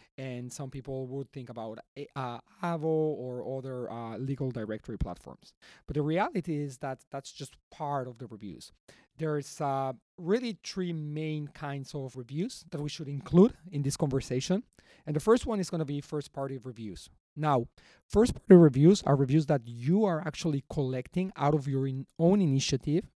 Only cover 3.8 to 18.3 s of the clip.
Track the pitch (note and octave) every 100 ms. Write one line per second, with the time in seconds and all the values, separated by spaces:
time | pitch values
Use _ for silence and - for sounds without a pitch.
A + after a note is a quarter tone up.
3.8 | A#2+ A#2 A2+ A2+ C3+ C3+ C3 A#2 G#2+ G#2+
4.8 | - G#2+ F#2+ F2+ - - - _ - -
5.8 | - D3 D3 E3 C#4+ A#3+ E3+ D3 C#3+ B2
6.8 | C#3 C3 _ C#3 - - C3+ - _ -
7.8 | D3 C#3+ B2+ A#2 A#2+ G#2+ G2+ D#2 - _
8.8 | - - _ - D#3+ D3+ C#3+ - C#3+ C3+
9.8 | C3+ B2 _ - E3+ A3 A#3+ F#3 - F#3+
10.8 | F3+ D#3+ D3+ D3+ D#3 D3+ D3 - C#3+ C#3
11.8 | C3 D3 C3 C3 A#2+ D3 A3+ - - D3+
12.8 | D3 - C#3+ C#3+ - F3 A3 - F#3 D3
13.8 | C#3 - D3 C3 - B2+ - F#3+ - _
14.8 | _ - - D3 G#3+ A#3+ - G#3 F3 E3+
15.8 | C#3+ C#3+ - D3+ - C#3 C#3 C3+ B2+ A2+
16.8 | G#2+ E2+ - _ _ D3 D3+ C3 - _
17.8 | _ _ _ G3+ A#3+